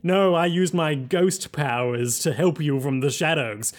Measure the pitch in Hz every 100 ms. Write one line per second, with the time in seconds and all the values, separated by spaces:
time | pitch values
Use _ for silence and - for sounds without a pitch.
0 | 170 190 190 170 175 170 185 175 156 143
1 | 127 180 185 - - - 143 120 123 120
2 | 120 117 165 143 180 156 147 139 139 131
3 | 139 123 160 160 117 104 -